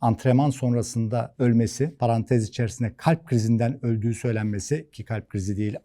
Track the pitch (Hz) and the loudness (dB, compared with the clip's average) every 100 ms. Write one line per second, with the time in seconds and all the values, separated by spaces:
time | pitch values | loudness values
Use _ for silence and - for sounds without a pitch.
0 | 120 107 131 127 147 131 127 120 117 117 | 0 2 4 4 4 0 0 0 -2 -4
1 | 110 120 117 - 123 117 110 - 147 - | -2 -2 -4 0 2 4 2 0 -4 -2
2 | 120 117 104 123 107 - 117 - 117 - | 0 0 2 0 0 -2 -4 -2 -6 -2
3 | - 165 - 120 110 113 120 139 120 113 | 0 0 2 0 2 2 2 -2 -2 0
4 | 113 110 127 110 107 104 - 151 160 - | -2 -2 -2 -2 -2 -4 -4 -4 -6 -16
5 | 104 110 - 101 95 101 104 - | -8 -8 -6 -6 -4 -2 -4 -4